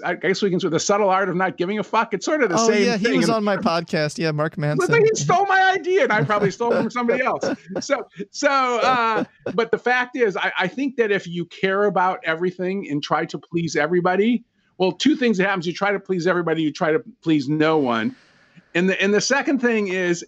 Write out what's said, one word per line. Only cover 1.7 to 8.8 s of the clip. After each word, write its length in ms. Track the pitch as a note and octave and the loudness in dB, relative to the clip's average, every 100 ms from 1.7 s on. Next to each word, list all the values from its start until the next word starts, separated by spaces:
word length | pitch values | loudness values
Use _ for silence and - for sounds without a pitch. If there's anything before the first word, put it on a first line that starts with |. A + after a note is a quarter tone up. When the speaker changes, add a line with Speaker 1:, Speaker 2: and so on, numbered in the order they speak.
| G#3+ | -4
Speaker 1:
a 40 | |
Fuck? 300 | F#3 A3 A#3 | -2 -2 -2
It's 100 | F#3 - | -4 -2
sort 160 | D#4 | 0
of 60 | A3 | 2
the 80 | F3 | 2
Speaker 2:
Oh, 80 | A3+ | 2
Speaker 1:
same 180 | G#3+ G3 | 4 2
Speaker 2:
yeah, 120 | A3 | 2
he 80 | A3+ | 0
Speaker 1:
thing. 120 | - | 2
Speaker 2:
was 80 | - | 2
Speaker 1:
And 120 | A3+ | 0
Speaker 2:
on 60 | |
my 140 | G#3 F#3+ | 0 0
podcast. 640 | F#3 E3+ E3+ E3 D3+ - | 0 0 0 -2 -2 -2
Yeah, 100 | D#3+ | -2
Mark 240 | D3+ D#3 - | -2 -4 -2
Manson. 320 | D3 D3+ F4+ | -2 0 2
Speaker 1:
Well, 100 | A#4 | 4
he 80 | A4 A4 | 4 2
stole 320 | - F4+ G4+ | 2 2 2
my 240 | F#4+ F#4+ | 2 2
idea, 320 | F#4+ F4 F#4 | 0 0 0
and 80 | B3 | 2
I 100 | G#3+ | 2
probably 280 | - G#3 G3+ | 0 0 0
stole 200 | - A#3 | 0 -2
it 20 | A3 | 0
from 160 | A3+ | -2
somebody 320 | B3 A#3 B3 | -2 0 0
else. 200 | B3+ D#3 - - | -2 -2 -4 -6
Speaker 2:
<laughs> 180 | - F#3+ | -8 -10
Speaker 1:
So, 260 | - C4+ - - - | -4 -4 -6 -14 -14
so, 180 | - C#4+ | -2 0
uh, 720 | C4+ B3+ A#3+ | 2 0 0